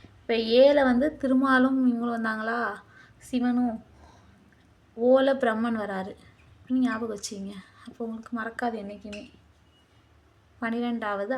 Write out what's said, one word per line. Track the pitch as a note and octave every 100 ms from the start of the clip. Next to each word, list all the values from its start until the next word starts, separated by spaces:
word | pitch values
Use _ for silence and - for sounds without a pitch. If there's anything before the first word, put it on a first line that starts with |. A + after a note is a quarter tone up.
| - -
இப்ப | -
ஏல | A3+ A3+ A#3+ C4+ C#4+ C4
வந்து | A#3+ D4+ -
திருமாலும் | C4 C4 C4+ B3+ C4 C4 B3+
இவங்களும் | A#3 A#3+ A#3
வந்தாங்களா? | A3+ A3 A3 A#3 A3 G3+ - - - -
சிவனும். | - B3+ B3 B3 B3 A3 - - - - - - _ _ _ _ _ -
ஓல | A#3+ C4 C4+ C4+
பிரம்மன் | B3 A3 A#3 A3
வராரு. | G3+ F#3+ F#3+ - - _ - - -
ஞாபகம் | B3+ B3+ A3 A3+ G#3
வச்சுக்கங்க. | - G3+ G3 G3 - - -
அப்போ | -
உங்களுக்கு | A3+ A3+ A3+ A#3
மறக்காது | A3+ A3+ A#3+ A3
என்னைக்குமே. | G3+ G#3 G#3 G#3 - - _ _ _ _ _ _ _ _ _ _ _ -
பன்னிரெண்டாவது | A#3 A#3 A#3+ A#3 G#3+ G3+ G3+